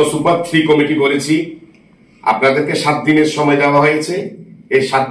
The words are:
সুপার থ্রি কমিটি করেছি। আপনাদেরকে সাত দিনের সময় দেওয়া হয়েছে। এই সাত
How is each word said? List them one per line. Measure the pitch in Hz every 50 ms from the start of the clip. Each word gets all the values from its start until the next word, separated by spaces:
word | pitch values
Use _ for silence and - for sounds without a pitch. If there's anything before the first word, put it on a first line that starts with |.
| 151 147
সুপার | 156 147 143 170 170 - -
থ্রি | - 165 160 151 147
কমিটি | 151 147 147 147 156 139 139
করেছি। | 139 143 143 135 147 156 165 165 - - - - - - _ _ _ _ _ _ _ _ _ -
আপনাদেরকে | - - - 131 135 135 151 151 147 151 139 143
সাত | 147 147 147 -
দিনের | 151 151 151 151 151 -
সময় | 151 147 147 143 139
দেওয়া | 147 143 143 143 147
হয়েছে। | 151 151 151 151 - 175 135 131 - - - - - - - - - -
এই | 131 131 -
সাত | 135 131 131 -